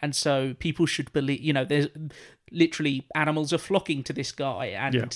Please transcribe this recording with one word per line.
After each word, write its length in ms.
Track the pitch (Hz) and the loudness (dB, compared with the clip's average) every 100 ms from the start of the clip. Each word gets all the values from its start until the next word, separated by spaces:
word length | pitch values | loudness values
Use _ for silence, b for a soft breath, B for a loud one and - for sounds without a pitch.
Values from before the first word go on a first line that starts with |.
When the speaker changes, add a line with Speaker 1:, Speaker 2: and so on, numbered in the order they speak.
Speaker 1:
and 140 | 147 135 | -4 0
so 380 | 156 139 131 127 | 2 2 0 -2
people 280 | 170 - 165 | -2 2 2
should 260 | - 139 | 2 -2
believe, 300 | 151 139 139 | 0 0 0
you 100 | 151 | 2
know, 140 | 143 131 | 2 2
there's 220 | 147 143 151 156 B B B _ | 2 2 -2 -12 B B B _
literally 560 | - 165 - 151 135 - 156 | 4 4 4 0 -2 -2 0
animals 360 | 151 156 151 | 2 2 0
are 40 | 160 | -2
flocking 460 | - 196 - 147 | 0 0 0 -2
to 100 | 131 | -4
this 180 | 139 131 | -6 -6
guy, 360 | - 139 101 120 | -4 -4 -4 -4
and, 260 | 95 135 127 | -4 -2 -2
Speaker 2:
Yeah. 100 | 110 | -4